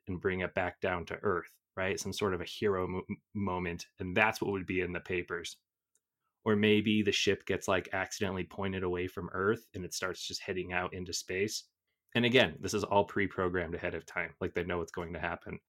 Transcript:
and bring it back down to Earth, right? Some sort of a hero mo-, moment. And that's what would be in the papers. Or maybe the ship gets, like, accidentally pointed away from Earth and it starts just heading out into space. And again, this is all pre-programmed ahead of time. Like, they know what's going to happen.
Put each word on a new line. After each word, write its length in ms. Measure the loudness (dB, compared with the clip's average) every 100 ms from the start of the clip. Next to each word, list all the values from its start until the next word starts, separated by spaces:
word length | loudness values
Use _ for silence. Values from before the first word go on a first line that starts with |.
| -6
and 120 | -2
bring 200 | 0 0
it 140 | -2
back 260 | 0 -2 -2
down 240 | -2 -2 -4
to 120 | -2
Earth, 300 | 0 0 -4 -16 _ -4
right? 240 | -2 -2
Some 120 | -4
sort 220 | -2 0
of 60 | 0
a 40 |
hero 440 | -4 -2 2 2 0
mo-, 140 | -2 -6 -8 _
moment. 520 | -4 -2 -2 -2 -4 -10 -8
And 160 | -2 4
that's 240 | 4 2
what 100 | 0
would 160 | 0 0
be 140 | 0
in 120 | 0
the 80 | -2
papers. 580 | -4 -4 -2 -6 -8 -12 _ _ _ _ _ _ _ _
Or 120 | 2 6
maybe 460 | 8 6 6 4
the 100 | 4
ship 320 | 2 2 2
gets, 240 | 0 -2 2
like, 200 | 0 0
accidentally 520 | -4 -4 -2 -2 -2
pointed 380 | -4 -4 -2 -2
away 240 | -2 0 -2
from 220 | -6 -6
Earth 340 | 0 2 0 -4
and 100 | -10
it 80 | -8
starts 320 | -4 -4 -4 -8
just 160 | -8
heading 300 | -6 -4 -2
out 220 | -2 -2
into 180 | -6 -6
space. 520 | -8 -4 -2 -2 -4 -12 _ _ _ _
And 100 | 2
again, 320 | 6 6 6 2
this 120 | -2
is 120 | 0
all 200 | 4 4
pre-programmed 680 | 4 2 -2 0 0 0 -2
ahead 200 | -4 -4
of 120 | -4 -6
time. 280 | -4 -4 -4
Like, 140 | -4
they 100 | -2
know 140 | -2 -2
what's 140 | -4
going 200 | -6 -6
to 80 | -4
happen. 380 | -4 -4 -8 -14